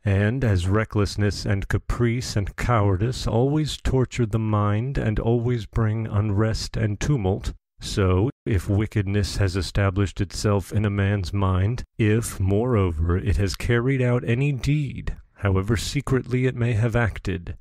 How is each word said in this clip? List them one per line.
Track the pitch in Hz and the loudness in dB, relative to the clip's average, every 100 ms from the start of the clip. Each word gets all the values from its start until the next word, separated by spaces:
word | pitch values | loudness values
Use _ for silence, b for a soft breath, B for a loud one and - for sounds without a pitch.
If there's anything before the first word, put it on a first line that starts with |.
And | 104 95 104 131 | 2 2 0 0
as | 127 95 90 | 2 2 2
recklessness | 104 110 107 98 - 104 - | 0 0 0 0 0 -2 -2
and | - 101 - | -2 -2 -2
caprice | 101 - - 120 120 - | -4 -2 -2 0 0 -2
and | 110 95 | -4 -4
cowardice | - - 117 101 90 113 123 | -4 0 2 2 2 0 -2
always | - 110 135 151 147 - | 0 2 2 2 -2 -2
torture | - 131 120 - 113 | 0 0 0 0 0
the | 110 | 0
mind | 110 107 104 104 127 135 | 0 2 2 0 -2 -2
and | 113 104 | -2 0
always | 113 120 117 120 | 0 0 0 -2
bring | 101 - 110 110 | -2 0 0 0
unrest | 110 101 107 101 110 107 - - | -2 0 0 2 0 0 -4 -2
and | 107 101 | -2 -2
tumult, | - 143 92 98 - - _ _ | 0 2 2 0 -4 -8 _ _
so, | - - 92 92 123 - | -6 0 2 4 2 -2
if | - 98 - | -2 -2 0
wickedness | 101 107 107 95 101 95 - | 0 0 -2 0 0 -2 0
has | 101 | 0
established | 95 87 - 98 92 98 - | 0 -2 0 0 0 -2 -2
itself | 95 - 113 101 - | -6 -2 0 0 0
in | 107 | -2
a | 107 | 0
man's | 101 98 104 87 | 0 0 0 -2
mind, | 101 95 92 98 123 - - | 0 0 2 0 -2 -8 0
if, | 107 110 117 - | 2 2 0 -2
moreover, | 95 98 123 113 95 78 85 90 | 2 2 2 2 2 0 0 2
it | 95 85 | 2 0
has | 98 | 0
carried | - - 120 123 135 | -2 0 0 2 0
out | 123 123 | 2 0
any | - 117 143 | 0 0 0
deed, | 135 139 151 135 92 - - - | 0 0 0 -2 -6 -8 -8 -14
however | - 98 95 98 | -4 0 2 2
secretly | 107 - 147 - 131 - 127 | -2 0 -4 0 -2 0 0
it | 127 | 0
may | 123 117 | 0 0
have | 107 117 | 2 2
acted | 117 113 - - 90 87 - | 2 0 -2 -4 -4 -6 -14